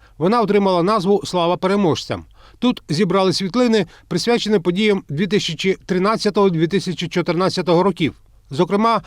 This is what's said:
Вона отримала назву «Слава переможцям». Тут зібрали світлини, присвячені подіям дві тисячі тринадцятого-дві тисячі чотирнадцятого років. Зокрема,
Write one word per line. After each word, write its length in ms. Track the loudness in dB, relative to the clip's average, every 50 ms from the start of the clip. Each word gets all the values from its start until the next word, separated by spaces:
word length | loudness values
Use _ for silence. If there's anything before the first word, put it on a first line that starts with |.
| -20 -16 _
Вона 240 | -2 0 0 2 2
отримала 420 | 2 2 2 2 2 2 2 2 2
назву 380 | 2 0 0 2 2 0 0 0
«Слава 320 | -2 -2 0 0 0 0
переможцям». 680 | 0 0 0 0 2 2 0 0 -2 -4 -8 -8 -10 -10 -16 -20 -20 -20 -20 -8 -2
Тут 240 | -2 -2 -2 -2 -6 -6
зібрали 440 | -2 -2 0 0 2 2 2 2 0
світлини, 520 | -2 -4 -2 0 0 2 2 2 2 0 -2 -8 -18 -10
присвячені 520 | -6 -6 -4 0 0 0 0 0 0 0 0
подіям 440 | 0 0 0 0 2 0 0 0 -4 -6
дві 180 | -6 -4 -2
тисячі 500 | 0 0 -2 -2 -4 -6 -4 -2 -2 -4 -4 -4
тринадцятого-дві 840 | -4 -2 0 0 0 0 0 -2 0 2 2 2 2 2 2 0
тисячі 400 | 0 0 -2 -2 -2 -6 -6 -6
чотирнадцятого 760 | -4 -4 -4 -2 -2 0 0 0 0 -2 -2 0 2 2 4 2
років. 300 | 2 0 -2 -2 -4 -4 -8 -20 -20 _ -20 _ -8 -2
Зокрема, 480 | -2 0 0 2 2 2 2 0 0 -4